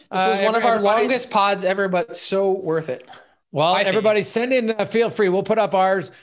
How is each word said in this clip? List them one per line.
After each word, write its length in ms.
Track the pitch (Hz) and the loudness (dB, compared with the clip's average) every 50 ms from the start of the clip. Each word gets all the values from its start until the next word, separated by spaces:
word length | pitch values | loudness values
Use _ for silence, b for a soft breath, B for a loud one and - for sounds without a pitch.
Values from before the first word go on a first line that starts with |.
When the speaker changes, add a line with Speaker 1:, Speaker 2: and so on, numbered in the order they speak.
| - _ | -18 _
Speaker 1:
Uh, 180 | - 185 185 185 | -2 0 0 2
Speaker 2:
was 100 | 190 196 | 2 2
one 140 | 196 220 220 | 0 0 0
of 100 | 233 226 | 2 2
our 100 | 240 226 | 2 2
Speaker 1:
everybody's 260 | 214 202 202 214 226 | 2 2 2 2 2
Speaker 2:
longest 280 | 226 247 262 247 - - | 2 2 0 -2 -4 -2
pods 340 | - 214 196 202 202 196 185 | 0 2 2 2 0 0 0
ever, 240 | 185 196 196 202 190 | -2 0 0 -2 0
but 280 | 180 180 165 - 180 | 0 -2 -2 -2 -6
so 360 | - - - 190 190 196 196 | -8 -6 -2 -2 0 0 0
worth 380 | 190 190 185 165 160 160 156 151 | 0 -2 -2 -4 -4 -4 -4 -6
it. 180 | 127 123 - - B B B B B B B _ | -10 -10 -10 -20 B B B B B B B _
Speaker 1:
Well, 220 | - 139 151 170 180 | -4 -2 0 2 2
Speaker 2:
I 60 | 196 | 2
think. 80 | 202 196 | 0 0
Speaker 1:
everybody 320 | 185 220 202 220 214 214 | 0 2 2 2 2 2
send 300 | 190 - - 226 233 254 | 0 -2 -2 -2 -2 0
in, 200 | 262 254 233 220 | 0 0 0 -2
uh, 120 | 220 214 202 | -4 -4 -6
feel 260 | 196 - 226 233 214 | -2 0 0 0 0
free. 200 | - - 214 185 | 0 0 0 2
We'll 140 | 180 190 190 | 2 0 0
put 140 | - 220 220 | 0 0 0
up 160 | 208 185 - | 0 0 2
ours. 380 | 190 185 190 190 190 160 127 B B | 2 2 2 2 0 -2 -8 B B